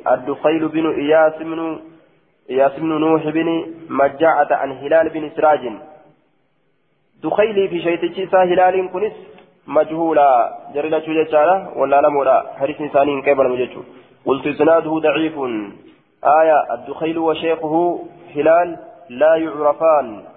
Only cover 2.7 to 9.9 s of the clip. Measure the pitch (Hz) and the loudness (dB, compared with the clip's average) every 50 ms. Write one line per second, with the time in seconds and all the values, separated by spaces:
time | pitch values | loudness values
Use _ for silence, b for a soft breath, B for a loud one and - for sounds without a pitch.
2.7 | - 151 160 160 156 151 156 160 160 156 147 151 151 160 165 170 165 165 160 - | 0 -2 -4 -2 -2 0 2 2 2 2 0 -2 -2 -2 -2 -2 -2 -4 -6 -8
3.7 | - - - - 123 131 139 139 135 139 160 160 147 143 147 - 143 - 135 139 | -12 -16 -12 -6 -2 0 0 0 2 2 0 2 2 2 2 0 0 -2 -2 -4
4.7 | 135 127 139 147 156 165 160 160 160 160 151 147 - 156 151 151 151 139 123 117 | -8 -10 -2 0 2 2 2 0 -2 -6 -8 -8 -4 0 2 2 2 2 0 -6
5.7 | 104 95 - - - - _ _ _ _ _ _ _ _ _ _ _ _ _ _ | -10 -12 -16 -20 -20 -20 _ _ _ _ _ _ _ _ _ _ _ _ _ _
6.7 | _ _ _ _ _ _ _ _ _ _ - 160 - 208 214 226 208 196 196 185 | _ _ _ _ _ _ _ _ _ _ -8 -2 0 0 0 0 0 0 -2 -2
7.7 | 175 165 160 170 170 170 175 170 - 196 190 170 196 185 185 180 180 185 185 185 | -2 -4 -2 -2 -2 -2 -4 -6 -6 -8 -4 0 2 2 4 4 4 4 2 2
8.7 | 185 185 185 185 185 185 208 214 - - - - - - - _ _ _ _ 147 | 2 0 -2 -4 -6 -6 -6 -6 -6 -10 -18 -20 -20 -20 -20 _ _ _ _ -2
9.7 | 139 151 156 151 | 0 0 0 0